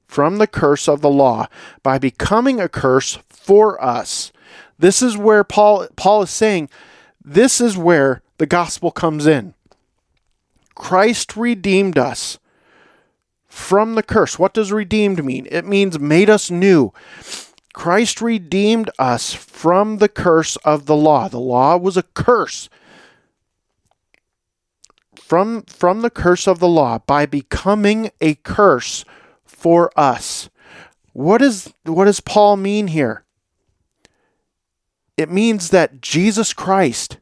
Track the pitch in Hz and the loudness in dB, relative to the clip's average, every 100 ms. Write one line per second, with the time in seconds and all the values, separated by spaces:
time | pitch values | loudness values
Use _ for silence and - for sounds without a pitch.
0 | _ - 147 202 214 - 151 143 - 147 | _ -2 -2 0 -2 0 0 0 0 0
1 | 147 139 135 110 110 - - - - 131 | 2 4 2 2 -6 -12 -20 -8 -2 -2
2 | 131 - - 208 254 254 180 - 135 131 | -2 -4 -2 0 0 -2 -4 -2 0 0
3 | - - _ _ - 202 214 - 131 120 | 0 -8 _ _ 2 4 4 0 -4 -4
4 | 107 - - _ _ - - _ 170 202 | -6 -10 -12 _ _ -20 -20 _ 2 2
5 | 254 208 208 214 196 - 208 208 - - | 0 0 2 4 2 2 4 4 -2 -2
6 | 185 214 185 - 220 196 147 - - _ | 2 2 0 -2 0 0 -4 -12 -20 _
7 | _ _ - 143 247 - 240 185 170 165 | _ _ -2 2 2 2 0 0 2 4
8 | 139 123 _ _ 156 175 165 - 175 - | 2 0 _ _ -2 0 -2 -4 -6 -4
9 | 170 151 147 147 95 - _ _ _ _ | -4 0 2 2 -2 -16 _ _ _ _
10 | _ _ _ _ _ _ _ - - 185 | _ _ _ _ _ _ _ -20 -4 0
11 | 214 226 - - 233 226 185 190 196 151 | 0 -2 -8 -6 -4 -4 -2 0 0 -2
12 | 127 120 - - _ _ _ _ _ _ | -2 -6 -12 -14 _ _ _ _ _ _
13 | _ _ _ _ _ - - 190 220 226 | _ _ _ _ _ -18 -2 0 2 -2
14 | 208 220 160 - 185 226 208 208 196 208 | -2 0 0 0 -2 -2 -4 -4 -2 0
15 | 208 185 139 127 - 156 170 202 196 165 | 0 -2 -4 -8 -6 -8 -2 0 0 -2
16 | 143 156 208 214 - 175 196 175 113 - | 0 4 4 2 0 0 4 4 2 -4
17 | - - - - - _ _ - 170 185 | -20 -20 -18 -18 -18 _ _ -10 -2 0
18 | 240 - 233 226 165 180 208 226 214 - | 0 -4 -4 -4 -4 -2 0 0 -4 -4
19 | 127 120 - - - - 160 180 214 214 | -2 -2 -6 -12 -18 -6 0 0 0 0
20 | 202 - 180 160 160 - - 151 139 151 | -2 0 0 0 0 -4 -2 -2 0 2
21 | 156 143 113 117 127 123 135 175 180 185 | 4 2 0 -6 -4 0 2 2 0 -4
22 | - - - 240 165 - - _ _ - | -6 -4 0 0 -2 -10 -18 _ _ -20
23 | _ _ _ _ _ _ _ _ _ _ | _ _ _ _ _ _ _ _ _ _
24 | _ _ _ _ _ _ _ _ _ _ | _ _ _ _ _ _ _ _ _ _
25 | _ _ _ 165 208 226 - - 180 202 | _ _ _ 0 0 -4 -12 -2 -2 0
26 | 233 - 175 180 - 175 175 165 131 113 | -4 -2 0 0 0 0 2 2 0 -2
27 | - 143 147 143 - - 185 208 202 220 | -2 -2 0 -4 -6 -6 -2 0 0 -2
28 | 220 - 160 151 - 185 202 131 - - | -4 -4 -2 -2 -6 2 2 2 -2 -12
29 | - _ _ _ _ _ 170 170 170 - | -16 _ _ _ _ _ 0 2 2 2
30 | 143 120 - - - _ _ - - _ | 0 0 -6 -12 -14 _ _ -20 -20 _
31 | _ - 143 220 277 208 - _ - 165 | _ -6 0 2 2 0 -10 _ -6 0
32 | 196 202 - 214 208 202 190 208 208 160 | 2 0 -2 2 4 2 0 -4 -4 -2
33 | 127 107 _ _ _ _ _ _ _ _ | -4 -6 _ _ _ _ _ _ _ _
34 | _ _ _ _ _ _ _ _ _ _ | _ _ _ _ _ _ _ _ _ _
35 | _ - 156 180 226 214 175 185 156 135 | _ -8 -4 0 0 -2 0 2 2 -2
36 | - 151 196 208 220 - 170 190 170 117 | -6 -2 0 0 -4 -6 -2 0 0 -2
37 | - - | -10 -16